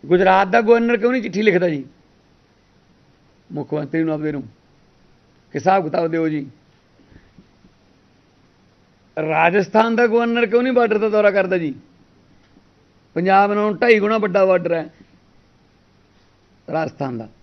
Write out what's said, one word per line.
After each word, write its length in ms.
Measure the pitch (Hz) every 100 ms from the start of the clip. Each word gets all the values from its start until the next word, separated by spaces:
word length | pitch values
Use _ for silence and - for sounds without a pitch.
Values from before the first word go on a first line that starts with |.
| 143
ਗੁਜਰਾਤ 420 | 180 190 190 196
ਦਾ 120 | 226
ਗਵਰਨਰ 360 | 214 233 233 240
ਕਿਉਂ 160 | 233
ਨਹੀਂ 100 | 254
ਚਿੱਠੀ 200 | 220 180
ਲਿਖਦਾ 260 | 214 180 175
ਜੀ 160 | 147 123 _ _ _ _ _ _ _ _ _ _ _ _ _ _ _ _
ਮੁੱਖ 220 | 151 131
ਮੰਤਰੀ 280 | 151 143 160
ਨੂੰ 120 | 160
ਆਪਦੇ 180 | 151 151
ਨੂੰ 100 | 147 113 _ _ _ _ _ _ _ _ _ _
ਕਿ 60 | 151
ਹਿਸਾਬ 260 | 170 196
ਕਿਤਾਬ 220 | 160 180 170
ਦਿਓ 220 | 165 160
ਜੀ? 180 | 151 147 _ _ _ _ _ _ - _ - _ _ _ _ _ _ _ _ _ _ _ _ _ _ _ _ _ -
ਰਾਜਸਥਾਨ 800 | 156 160 165 196 190 214 226 226
ਦਾ 100 | 240
ਗਵਰਨਰ 400 | 226 233 233 233
ਕਿਉਂ 160 | 233
ਨਹੀਂ 100 | 254
ਬਾਰਡਰ 260 | 247 233 214
ਦਾ 100 | 220
ਦੌਰਾ 220 | 214 208
ਕਰਦਾ 280 | 202 185 185
ਜੀ? 160 | 160 131 - _ _ _ _ _ _ _ _ _ _ _ _
ਪੰਜਾਬ 380 | 165 180 190 202
ਨਾਲੋਂ 220 | 208 214
ਢਾਈ 240 | 180 240 220
ਗੁਣਾ 200 | 202 220
ਵੱਡਾ 260 | 208 190
ਬਾਰਡਰ 280 | 190 180 170
ਹੈ 180 | 165 156 _ - _ _ _ _ _ _ _ _ _ _ _ _ _ _ _ -
ਰਾਜਸਥਾਨ 460 | 156 156 - 139 120
ਦਾ। 100 | 107 _